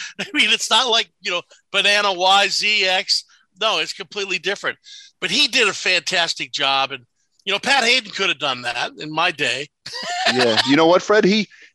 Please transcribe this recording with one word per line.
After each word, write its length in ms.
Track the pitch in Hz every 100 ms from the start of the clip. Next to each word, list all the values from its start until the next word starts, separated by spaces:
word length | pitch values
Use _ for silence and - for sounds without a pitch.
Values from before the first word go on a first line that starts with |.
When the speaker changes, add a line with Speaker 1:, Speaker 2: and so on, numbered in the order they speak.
| - -
Speaker 1:
I 60 | 196
mean, 160 | 302 214
it's 200 | 220 -
not 200 | 185 254
like, 200 | 226 208 _
you 100 | 196
know, 100 | 175 - - _
banana 400 | 196 196 208 202
Y, 340 | 175 185 196 196
Z, 380 | - 202 214 185
X. 400 | 185 196 - - _ _ 180
No, 180 | 214 175
it's 140 | 165
completely 460 | - 185 208 196 185
different. 380 | 170 202 151 - - - - _
But 100 | 175
he 160 | 220 285
did 200 | 254 208
a 60 |
fantastic 800 | 170 196 180 - 185 165 - 139
job. 400 | 147 139 135 135
And, 140 | 131 123 _ _ _ 196
you 80 |
know, 60 | 196
Pat 240 | 226 277
Hayden 280 | 233 254 208
could 180 | 180 190
have 100 | 147
done 240 | 147 123
that 300 | 120 120 147 -
in 140 | 151
my 200 | 156 180
day. 360 | 147 135 123 147 _ -
<laughs> 120 | - - 698 -
Speaker 2:
Yeah. 260 | 123 123 110 127
You 100 | 143
know 100 | 165
what, 160 | 180
Fred? 220 | - 208 180
He, 220 | 214 190 - -